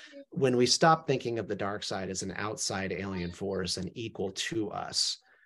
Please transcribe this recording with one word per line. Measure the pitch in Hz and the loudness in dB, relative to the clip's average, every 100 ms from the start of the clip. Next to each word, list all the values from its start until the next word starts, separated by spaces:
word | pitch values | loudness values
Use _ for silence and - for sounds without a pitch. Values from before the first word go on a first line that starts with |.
| - - - | -18 -20 -12
when | - 135 123 | 2 4 6
we | 123 | 6
stop | - 165 160 - | 6 6 6 4
thinking | 131 120 117 | 0 0 -2
of | 98 | -2
the | |
dark | 98 101 104 | -2 -2 -4
side | - 101 95 | -4 -4 -4
as | 92 | -4
an | 95 90 | -6 -4
outside | 104 - - 98 95 | -6 -4 -2 -2 -2
alien | 90 98 95 87 | -2 -4 -4 -4
force | - 98 95 90 95 | -4 -4 -2 -2 -2
and | 92 | -4
equal | 127 113 107 98 | -6 -8 -4 -4
to | - - 113 104 | -4 -2 -2 -2
us, | 92 - - - - _ _ | -4 -4 0 0 -2 _ _